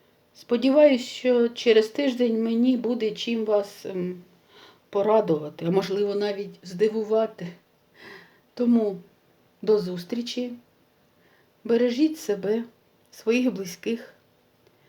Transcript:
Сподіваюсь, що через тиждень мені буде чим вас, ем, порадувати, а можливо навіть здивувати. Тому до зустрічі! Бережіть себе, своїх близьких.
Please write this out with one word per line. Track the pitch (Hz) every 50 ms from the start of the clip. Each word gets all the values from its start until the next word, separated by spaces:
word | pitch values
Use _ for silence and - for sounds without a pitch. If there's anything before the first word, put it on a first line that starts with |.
| _ _ _ _ _ _ _
Сподіваюсь, | - - - 240 233 240 269 262 302 302 294 262 240
що | - - - - - 254 247 240 233 233
через | 233 - - 240 220 220 220 -
тиждень | - 294 285 269 240 240 247 233 226 220
мені | 226 226 226 233 247 262 254
буде | 214 214 226 247 220 220 214
чим | - - - 233 233 226 214
вас, | 214 208 208 202 202 - - -
ем, | - 190 180 180 180 180 - - _ _ _ _ _ _ - - - _ _ _ _
порадувати, | - 202 196 214 220 220 196 170 160 147 147 147 - - 165
а | 170
можливо | 190 190 190 185 190 202 202 202 202
навіть | 202 202 208 196 196 202 175 - -
здивувати. | - 180 180 180 214 214 214 226 208 208 220 220 220 220 - - 175 170 175 - _ _ _ _ _ _ _ - - - - - - _ _ _ _ _ -
Тому | - 247 233 240 226 214 202 185 175 - _ _ _ _ _ _ _ _ _ _ _
до | 190 208 214 208
зустрічі! | 180 180 180 175 175 - 240 240 240 - - 247 247 240 240 - _ _ _ _ _ _ _ _ _ _ _ _ _ _ _ _ _ _ _ _ -
Бережіть | 220 233 240 247 247 240 262 311 311 311 -
себе, | - - 202 185 180 202 220 233 233 - _ _ _ _ _ _ _ _
своїх | - - - 220 233 254 247 254 185
близьких. | 190 190 175 175 - - 214 233 233 - - - _ _ _ _ _ _ _ _ _ _ _ _ _ _